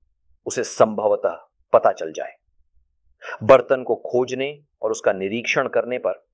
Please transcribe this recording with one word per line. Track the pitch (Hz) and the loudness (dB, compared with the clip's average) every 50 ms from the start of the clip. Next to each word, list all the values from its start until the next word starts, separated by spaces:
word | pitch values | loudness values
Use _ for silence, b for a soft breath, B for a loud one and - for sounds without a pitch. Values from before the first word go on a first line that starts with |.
| _ _ _ _ _ _ _ _ - | _ _ _ _ _ _ _ _ -12
उसे | 123 127 131 110 | -10 -6 -6 -6
संभवतः | - - - 127 110 107 101 107 107 104 101 - 95 85 - - _ _ _ _ _ - | -4 2 4 4 4 4 0 0 0 0 2 0 -2 -4 -4 -14 _ _ _ _ _ 2
पता | - - 113 98 | 4 4 4 0
चल | - 87 80 78 | 0 -6 -10 -8
जाए। | - 67 - - _ _ _ _ _ _ _ _ _ _ _ _ _ _ _ _ B B B B B 113 | -10 -10 -12 -12 _ _ _ _ _ _ _ _ _ _ _ _ _ _ _ _ B B B B B 6
बर्तन | 107 131 127 127 - 139 127 127 | 6 6 6 6 2 0 -2 0
को | - 117 | -4 -4
खोजने | 101 - - - 123 127 123 127 127 135 143 151 147 _ _ _ - - | -4 -4 -4 -2 -2 -2 -2 -4 -6 -6 -6 -8 -12 _ _ _ -6 -4
और | 110 | -4
उसका | 110 - - 123 101 | -4 -2 0 -2 0
निरीक्षण | 95 95 98 104 120 113 - - 147 131 120 | 0 -2 -4 -4 -4 -4 -2 -2 -2 -2 -2
करने | - 120 110 117 123 123 | -2 -4 -4 -2 -6 -4
पर | - 92 95 - _ _ | -4 -4 -6 -6 _ _